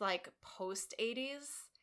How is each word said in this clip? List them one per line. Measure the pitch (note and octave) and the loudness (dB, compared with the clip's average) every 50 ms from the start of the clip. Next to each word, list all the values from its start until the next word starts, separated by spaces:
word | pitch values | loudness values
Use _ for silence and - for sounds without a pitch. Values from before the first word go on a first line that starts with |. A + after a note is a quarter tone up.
like, | G#3 G3 F#3 F3+ - - - _ - | 4 4 4 4 2 -4 -12 _ -18
post | - - - F#3 F#3 F#3+ F#3+ - - - - | -18 -6 -4 -2 0 0 -2 -2 -4 0 0
eighties. | G#3+ A#3 A#3 B3+ C4 C4+ C#4 C#4+ C#4+ C#4+ - - - - _ _ | 2 2 2 2 0 0 -2 -4 -6 -8 -8 -8 -10 -12 _ _